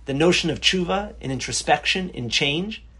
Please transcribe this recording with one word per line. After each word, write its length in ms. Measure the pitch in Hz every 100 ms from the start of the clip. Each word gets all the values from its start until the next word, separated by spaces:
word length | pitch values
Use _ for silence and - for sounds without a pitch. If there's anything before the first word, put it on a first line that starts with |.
| -
the 80 |
notion 360 | 135 170 165 160
of 120 | 151
tshuva 520 | - 185 175 190 208 -
and 100 | 135
introspection 800 | 127 - 113 - 147 - 190 185 -
and 160 | 120
change, 520 | - 143 151 202 220 -